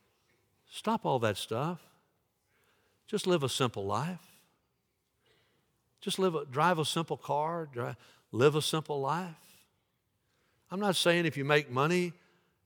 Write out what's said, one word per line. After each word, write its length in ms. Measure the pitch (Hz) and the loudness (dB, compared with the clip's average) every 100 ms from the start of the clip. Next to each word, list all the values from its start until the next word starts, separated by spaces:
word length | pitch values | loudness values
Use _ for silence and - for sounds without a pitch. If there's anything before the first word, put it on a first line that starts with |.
| _ _ _ _ _ _ _ | _ _ _ _ _ _ _
Stop 340 | - 214 226 160 | -8 -4 -2 0
all 140 | 135 | 0
that 160 | 110 101 | 0 0
stuff. 460 | - 113 151 180 - _ _ _ _ _ _ _ _ _ _ _ - | -4 -4 -4 -8 -14 _ _ _ _ _ _ _ _ _ _ _ -6
Just 200 | 208 185 | -2 2
live 160 | 175 | 2
a 60 | 135 | 2
simple 360 | - 123 110 98 | 2 0 0 -4
life. 540 | 104 160 180 - _ _ _ _ _ _ _ _ _ _ _ _ _ _ _ _ _ | -2 -4 -8 -16 _ _ _ _ _ _ _ _ _ _ _ _ _ _ _ _ _
Just 180 | 202 190 | -6 0
live 180 | 185 156 | 0 0
a, 100 | 147 | -4
drive 340 | 127 170 170 | 2 2 2
a 60 | 147 | 0
simple 320 | 165 165 151 | -2 -4 -6
car, 500 | - 143 156 170 156 | -4 -4 -2 -6 -8
dri-, 240 | 120 131 123 - _ _ | -8 -8 -10 -18 _ _
live 240 | 107 147 151 | 4 4 4
a 60 | |
simple 400 | - 160 151 143 | 0 -2 -4 -4
life. 340 | 135 160 180 156 - - _ _ _ _ _ _ _ _ _ _ - | -4 -4 -6 -14 -20 -20 _ _ _ _ _ _ _ _ _ _ -10
I'm 80 | 185 | -2
not 160 | 208 175 | 0 2
saying 300 | 175 170 165 | 4 4 2
if 100 | 139 | 0
you 80 | |
make 260 | 139 151 143 | 2 2 2
money, 440 | 123 151 180 175 - _ _ _ _ | 0 2 2 -2 -6 _ _ _ _